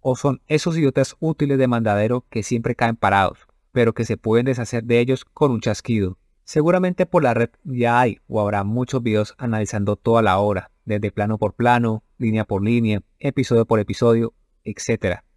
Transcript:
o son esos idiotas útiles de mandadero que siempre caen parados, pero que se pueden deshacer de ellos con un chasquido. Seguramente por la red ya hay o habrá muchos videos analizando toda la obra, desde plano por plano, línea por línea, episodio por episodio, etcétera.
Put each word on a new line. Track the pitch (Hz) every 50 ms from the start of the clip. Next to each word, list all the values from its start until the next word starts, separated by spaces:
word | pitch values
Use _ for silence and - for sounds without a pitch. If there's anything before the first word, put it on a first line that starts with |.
o | _ 135 127
son | - - 143 131 - _
esos | _ 151 151 - 175 165
idiotas | 165 156 135 - - 135 - - _
útiles | - 160 160 _ 147 143 139 135
de | 131
mandadero | 127 120 117 113 110 104 101 104 113 120 127 - _
que | - 117 104
siempre | - 123 117 117 127 120
caen | - 123 117 117
parados, | - - 101 98 98 98 92 - _ _ _ _ _ _ _ _
pero | 120 120 113 110
que | - 117
se | - 110
pueden | - _ 113 110 117 120
deshacer | 131 131 120 120 - - 120 113
de | 117 120 120
ellos | 120 127 131 123 -
con | _ _ - 156 147
un | 123 110
chasquido. | - 120 104 - - - 117 110 101 92 92 _ _ _ _ _ _
Seguramente | - - 156 151 165 180 185 185 180 180 - 185
por | - - 175 147
la | 127 117
red | 113 117 117 _ _ _
ya | - 131 123 117 117 120 120
hay | 127 123 98 - _ _
o | 120 110
habrá | 104 101 104 101 101
muchos | 101 107 123 127 - - 135 120
videos | 113 107 107 107 - -
analizando | _ 135 120 113 110 107 98 - 107 101 101 104
toda | - _ 120 117 117 113
la | 104 92 95
obra, | 101 104 101 95 - - _ _ _
desde | - 107 104 104 104
plano | - - 104 107 110 104
por | - 104 -
plano, | _ 117 120 123 120 120 117 110 107 _ _ _ _
línea | 127 113 110 110 107
por | _ 104 98 98
línea, | 110 117 120 117 110 107 101 - _ _ _
episodio | - 143 131 - 131 - 120 117 117
por | - 117 110
episodio, | 104 - 98 - - 117 117 117 117 113 _ _ _ _ _ _ _
etcétera. | - 107 - - - 117 110 - 98 87 - _ _ _